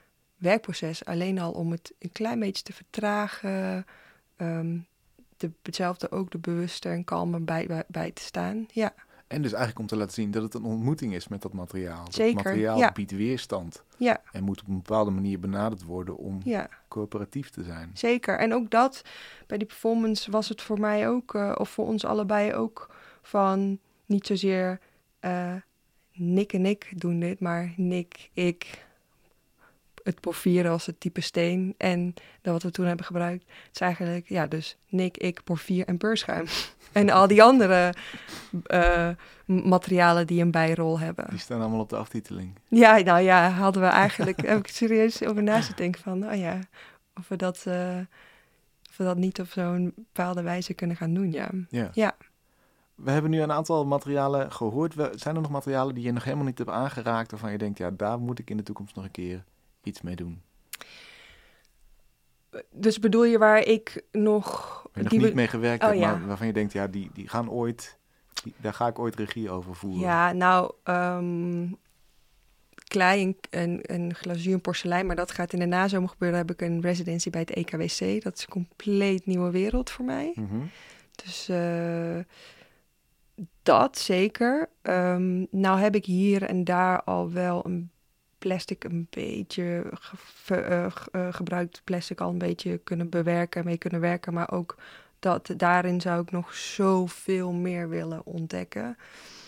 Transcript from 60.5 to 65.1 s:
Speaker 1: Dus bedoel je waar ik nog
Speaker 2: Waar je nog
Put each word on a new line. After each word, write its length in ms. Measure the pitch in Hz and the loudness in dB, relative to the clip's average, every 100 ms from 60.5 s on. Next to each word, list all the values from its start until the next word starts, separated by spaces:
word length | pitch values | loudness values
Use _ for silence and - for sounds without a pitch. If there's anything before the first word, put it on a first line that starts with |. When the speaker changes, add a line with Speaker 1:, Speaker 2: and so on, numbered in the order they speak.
| _ _ - - - - - - - _ _ _ _ _ _ _ _ _ _ _ - - | _ _ -18 -18 -20 -20 -20 -20 -20 _ _ _ _ _ _ _ _ _ _ _ -18 -18
Speaker 1:
Dus 280 | - 220 214 | -2 0 2
bedoel 240 | 214 220 | 4 6
je 140 | 233 226 | 6 6
waar 220 | 214 214 | 8 8
ik 400 | - 220 - - - | 6 4 0 -14 -6
nog 340 | 214 208 208 202 - - - | 0 4 2 0 -6 -8 -14
Speaker 2:
Waar 80 | - | -12
je 80 | - | -4
nog 80 | 196 | 2